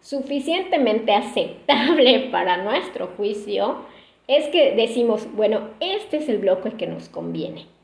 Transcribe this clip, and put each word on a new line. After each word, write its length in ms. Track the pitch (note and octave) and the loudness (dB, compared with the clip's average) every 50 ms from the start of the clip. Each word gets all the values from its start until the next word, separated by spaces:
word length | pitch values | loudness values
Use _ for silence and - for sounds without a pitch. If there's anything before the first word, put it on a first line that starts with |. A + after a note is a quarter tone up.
suficientemente 1120 | _ - - C#4 B3+ C#4+ C#4+ C#4+ B3+ D#4 E4 F#4 F#4+ F#4 F#4 D#4+ C4+ A3+ G#3+ A3 A3 - G#3 | _ -8 -8 -8 -6 -4 -4 -4 -2 -2 -4 -4 -2 0 2 2 4 4 2 0 2 2 2
aceptable 1160 | F#3 - - - - E3+ - - - - - C#4+ A#3 A#3 C#4 E4+ D4+ C4 B3 B3+ A3 - - | 2 2 0 -2 -2 -4 -4 -4 -14 0 0 2 2 4 2 4 6 6 6 6 4 2 -2
<laughs> 40 | - | -2
para 240 | F3+ F3+ F3+ F3+ | -2 0 0 0
nuestro 520 | F3+ F#3+ G3+ A#3 E4 F#3 - - - F#3 F3+ - | 0 0 -2 -2 -2 -4 -4 -8 -8 -8 -8 -6
juicio, 600 | - G#3 G3+ G#3 G#3 - G#3 G#3 G3 G3 A3+ D4+ - - - - - - _ _ _ _ | -4 -4 -4 -4 -4 -6 -6 -2 -2 -2 -2 -2 -6 -10 -18 -20 -20 -20 _ _ _ _
es 220 | - C4 D4+ D#4 D4 | 2 2 2 2 2
que 260 | D4+ F4 D4 - - | 4 4 4 4 4
decimos, 540 | A3 A3+ A3 - B3 A#3+ A#3 G#3+ G#3+ - - - | 2 0 2 2 0 2 2 2 0 -2 -6 -4
"Bueno, 340 | G3+ G#3+ G#3 A3 G#3 G#3+ - - - | 0 2 2 2 0 -2 -6 -10 -8
este 360 | E4+ F4+ G4 G#4 G4+ - - | -6 -4 -4 -4 -4 -4 -4
es 120 | D4+ D4+ C4+ | -4 -2 -2
el 100 | A3+ G3 | -2 0
bloque 340 | F#3 F#3+ F#3 F#3 - A3 - | 2 2 2 2 0 -8 -6
que 140 | - F3+ | -6 -8
nos 220 | E3+ D#3+ E3 - - | -8 -8 -10 -14 -14
conviene". 560 | - E3+ E3+ E3+ E3 E3 D3+ C3+ C#3 E3 - - _ _ | -14 -12 -10 -8 -6 -6 -8 -8 -10 -14 -18 -20 _ _